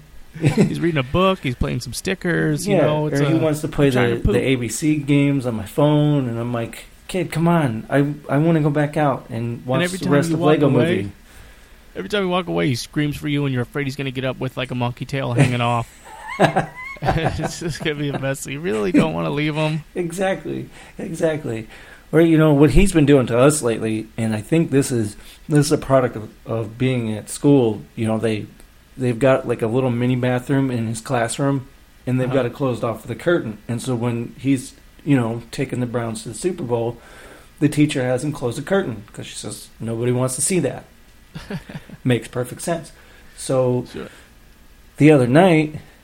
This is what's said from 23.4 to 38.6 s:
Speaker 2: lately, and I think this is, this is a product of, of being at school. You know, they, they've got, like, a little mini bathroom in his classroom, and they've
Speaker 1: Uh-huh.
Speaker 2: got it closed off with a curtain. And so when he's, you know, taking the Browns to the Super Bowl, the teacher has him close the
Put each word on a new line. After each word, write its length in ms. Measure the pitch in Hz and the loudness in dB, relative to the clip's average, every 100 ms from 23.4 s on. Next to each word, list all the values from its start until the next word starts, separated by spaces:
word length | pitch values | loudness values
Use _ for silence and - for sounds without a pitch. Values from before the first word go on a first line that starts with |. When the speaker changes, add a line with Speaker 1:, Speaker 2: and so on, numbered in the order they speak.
| 139 151 | 4 4
Speaker 2:
lately, 460 | 120 110 110 110 - - | 0 -2 -2 -4 -6 -4
and 180 | 113 | -2
I 60 | 107 | -2
think 300 | - 165 147 | 0 0 2
this 200 | 135 135 | 2 2
is, 240 | 120 104 - - - - | 0 -2 -6 -18 -18 0
this 180 | 151 143 | 2 4
is 60 | |
a 60 | 151 | 0
product 380 | - 135 123 117 | 2 2 2 -2
of, 140 | 107 - - | -12 -14 -8
of 300 | 113 107 117 | -6 -6 -2
being 340 | 127 127 113 | 0 0 -2
at 160 | 107 - | -6 -8
school. 520 | - 147 143 113 101 - | 0 4 6 4 0 -8
You 120 | - 110 | -6 -2
know, 120 | 110 | 0
they, 280 | 113 104 107 - - - _ - | 0 -2 -6 -16 -20 -20 _ -6
they've 220 | 127 110 | -4 2
got, 280 | 131 131 127 | 4 2 0
like, 160 | 117 | -2
a 40 | 110 | -2
little 220 | 123 131 | 0 0
mini 260 | 117 123 127 | 0 0 0
bathroom 540 | 123 123 123 135 135 | 0 -2 0 0 0
in 160 | 123 113 | -2 -4
his 120 | 113 | -6
classroom, 680 | - 127 113 - 139 139 131 - - - - | -4 -2 -2 -2 -2 -2 -4 -16 -20 -12 -4
and 120 | 127 | -2
they've 60 | 127 | 0
Speaker 1:
Uh-huh. 80 | 135 | 0
Speaker 2:
got 100 | 120 | -2
it 60 | |
closed 280 | - 135 113 | -2 -2 -2
off 200 | 117 107 | -4 -6
with 80 | - | -8
a 100 | 113 | -4
curtain. 380 | - 175 117 104 - | 0 0 0 -8 -8
And 120 | 117 | -6
so 120 | 131 | -4
when 400 | 123 120 120 120 - | -2 -2 -4 -6 -6
he's, 360 | 135 135 - - - - | 0 0 -2 -18 -20 -10
you 120 | - 135 | 0 2
know, 260 | 113 117 - | 2 -4 -8
taking 260 | - 135 120 | -6 -6 -4
the 60 | 123 | -4
Browns 360 | 123 117 110 | -4 -4 -6
to 80 | 123 | -10
the 40 | |
Super 280 | 110 185 180 | -6 -4 -4
Bowl, 320 | 127 117 117 117 - - - - - - | -4 -2 -2 -6 -14 -20 -20 -20 -20 -2
the 80 | 147 | 0
teacher 340 | 147 147 147 | 2 2 2
has 220 | 127 127 | 0 0
him 80 | 151 | -2
close 240 | 147 123 | -4 -4
the 60 | 151 | -6